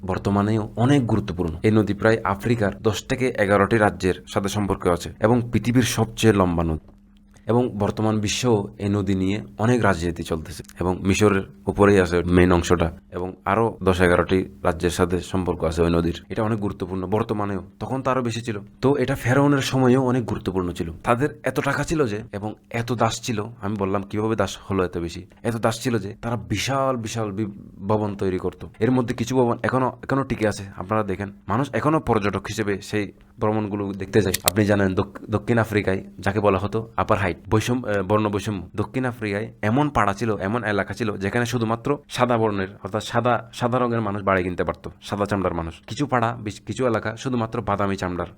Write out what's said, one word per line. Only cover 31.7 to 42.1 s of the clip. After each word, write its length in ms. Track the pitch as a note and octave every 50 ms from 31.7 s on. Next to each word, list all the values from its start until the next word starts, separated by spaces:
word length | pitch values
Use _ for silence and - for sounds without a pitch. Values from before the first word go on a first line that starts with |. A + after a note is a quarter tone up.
| -
এখনো 260 | A2+ G#2+ D3 D#3+ D#3
পর্যটক 480 | D#3 - A#2 A2 G2 G2+ F#2+ G2 - -
হিসেবে 340 | G#2 G#2+ A2 G2+ G2+ F#2+
সেই 300 | - - - G#2+ G2+ F#2+ - - - - - -
ভ্রমণগুলো 540 | A2 G#2+ G#2+ A2 G#2+ G2+ G2 G#2 G2+ G2 G2
দেখতে 280 | G2 G2 F#2+ - A2+
যায়। 120 | G2 F#2+ F2+ - -
আপনি 220 | F#2 F#2 G#2 G#2+
জানেন 300 | G2 G#2 G2+ G2+ F#2+ F#2+
দক-, 300 | F2+ F#2+ - - - - -
দক্ষিণ 280 | A2 G#2 - - B2 A#2
আফ্রিকায় 460 | A2 G2 G2+ G#2 G2 F#2 F#2+ G2 G2 - - -
যাকে 200 | - G2+ G2 G#2+
বলা 180 | G2+ G2+ G2 F#2
হতো 340 | F#2+ G2+ - A2+ A2+ - - -
আপার 200 | F#2+ - A2 G2
হাইট, 200 | G2 F#2 E2+ - - -
বৈষম্য, 380 | G2+ A2 G#2+ - B2 B2+ A#2+ G#2+
আহ, 160 | G#2 G2+ F#2+
বর্ণ 260 | F#2 G#2+ G#2+ G#2+ G#2
বৈষম্য। 400 | G2+ G2+ G2 A2 G#2+ F#2+ E2+ E2+ -
দক্ষিণ 300 | F#2+ G#2 - - C3+ B2+
আফ্রিকায় 480 | B2+ A#2+ B2 A2+ G#2 G2 G2+ A2 A#2 - -
এমন 280 | - G#2+ A2 C3+ D3 D3
পাড়া 240 | C#3+ - G#2+ G2+ F#2+
ছিল, 240 | G2+ A#2 A2+ G#2 G2
এমন 260 | F#2 F#2+ G#2+ A#2+ G#2+
এলাকা 300 | G#2+ G#2 G2+ F#2 - G#2
ছিল 240 | - A#2+ G#2 G2+ G2
যেখানে 280 | F#2+ G2+ G#2 A#2+ A#2+
শুধুমাত্র 520 | A#2 A#2 B2 A2+ A2 A2+ A#2 - C3+ C#3+ D3 -
সাদা 280 | _